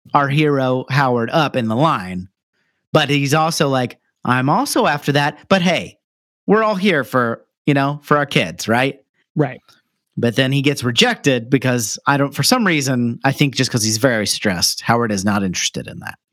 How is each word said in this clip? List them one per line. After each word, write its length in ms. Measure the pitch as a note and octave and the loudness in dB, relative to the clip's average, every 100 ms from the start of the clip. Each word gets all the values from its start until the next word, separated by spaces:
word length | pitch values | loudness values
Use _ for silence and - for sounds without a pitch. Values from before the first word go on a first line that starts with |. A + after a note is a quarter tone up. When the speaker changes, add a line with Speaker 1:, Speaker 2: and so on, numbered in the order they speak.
| - | -2
Speaker 1:
our 160 | D3 C#3 | 0 2
hero 580 | C#3 D#3 C#3 C3 B2+ B2+ | 2 2 2 0 -2 -2
Howard 400 | C3+ C3+ B2 A#2 | 0 2 0 0
up 240 | D#3+ D3 C3 | 0 0 -2
in 120 | A2+ | -2
the 80 | A2+ | 0
line. 520 | D#3+ C3+ F#2 F#2 F#2 _ _ _ _ _ _ | 0 0 -6 -10 -10 _ _ _ _ _ _
But 180 | D#3 C#3+ | 0 2
he's 240 | C#3+ C#3 | 0 2
also 340 | D#3 D#3+ D#3+ D3 | 0 0 0 0
like, 300 | C3 B2 - _ _ | 0 -2 -6 _ _
"I'm 240 | A2 B2+ C3+ | -2 0 2
also 380 | F#3 C#4+ D#4 G3+ | 0 0 0 0
after 260 | D3 - | 0 0
that. 340 | C#3+ D3 D3 - | 0 0 -4 0
But 140 | F#3+ | 0
hey, 360 | F3 D#3 F#2 - _ _ _ _ - | 2 -2 -4 -14 _ _ _ _ 0
we're 160 | G#3+ | 0
all 100 | A3 | 0
here 300 | G#3 G3+ D#3 | 0 0 0
for, 400 | B2 C3 A#2 A2+ _ _ | 0 0 0 -2 _ _
you 100 | - | -2
know, 260 | C#3 C#3 D3 | 0 0 -2
for 140 | - D3 | 0 0
our 100 | C#3+ | 2
kids, 400 | D#3 F#2+ E2+ - | -2 -2 -4 -2
right?" 320 | A2+ C3+ - _ _ _ - | 0 0 -4 _ _ _ -4
Speaker 2:
Right. 240 | C#3 B2+ _ _ _ _ _ - | -4 -6 _ _ _ _ _ -4
Speaker 1:
But 200 | A#2 G#2+ | -2 0
then 160 | C3 | 0
he 100 | C#3 | 0
gets 220 | C#3 C#3 | 0 0
rejected 680 | B2+ A#2 B3 A3+ C#3+ B2 A#2 | 0 2 0 2 0 0 2
because 480 | C3+ C3 B2 A2 - - | 0 2 -2 -2 -4 0
I 100 | C#3 | 0
don't, 160 | C#3 | 0
for 120 | C#3 | -2
some 200 | C#3 B3+ | 0 2
reason, 540 | G3+ D#3+ C3 B2+ A#2+ A#2 | 2 0 0 0 -2 -2
I 80 | C#3 | -2
think 240 | C3 D3 A#2+ | 2 2 0
just 120 | B2+ | -2
'cause 100 | B2 | -2
he's 160 | G#2+ G#2+ | -2 0
very 300 | C3 A#2 G2+ | 2 2 -2
stressed, 520 | - G#2+ F2+ - - | -2 -2 0 -2 -2
Howard 280 | - A#2 A#2 | 0 0 0
is 140 | G2+ | -2
not 180 | G2+ G2+ | 0 0
interested 460 | G2 F2 - - - | -2 -4 -6 -6 -10
in 100 | E2 | -12
that. 220 | - - _ | -14 -18 _